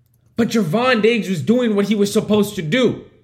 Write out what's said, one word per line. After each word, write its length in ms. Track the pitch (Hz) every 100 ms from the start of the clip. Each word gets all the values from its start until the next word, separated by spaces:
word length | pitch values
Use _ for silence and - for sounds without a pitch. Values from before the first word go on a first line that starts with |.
| _ _ _ -
But 100 | 233
Trevon 540 | 226 170 202 254 247
Diggs 260 | 208 233 175
was 140 | 185
doing 340 | 127 240 240 202
what 140 | 196
he 60 | 214
was 180 | 202
supposed 420 | 214 156 208 202 -
to 60 |
do. 420 | 156 254 220 139 - _